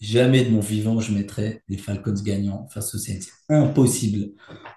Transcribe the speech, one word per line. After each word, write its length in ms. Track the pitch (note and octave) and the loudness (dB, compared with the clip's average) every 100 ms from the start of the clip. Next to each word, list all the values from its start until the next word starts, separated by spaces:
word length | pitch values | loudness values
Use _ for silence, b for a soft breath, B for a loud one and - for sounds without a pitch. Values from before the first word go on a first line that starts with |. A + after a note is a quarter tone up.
jamais 420 | G#2 A#2 B2+ C3 | 0 2 4 4
de 60 | A#2 | 4
mon 100 | A2 | 2
vivant, 400 | G2+ G#2+ G#2+ A2+ | 0 -2 0 0
je 140 | G#2+ | 0
mettrai 480 | G2+ G2+ - G#2+ A2 - | -2 -4 -4 -6 -6 -8
les 100 | F#2+ | -8
Falcons 340 | - G2 A2 G2 | -6 -6 -4 -4
gagnants 440 | G2+ G2+ G2+ G2 - | -2 -2 -2 -6 -10
face 260 | G#2 - | -10 -8
aux 40 | G#2 | -8
Saints. 280 | G#2 G2 - - - | -8 -10 -12 -10 2
Impossible. 840 | D3+ C3+ - A#2+ - A2 G2+ G2+ - B B B | 4 4 4 4 4 0 -2 -4 -10 B B B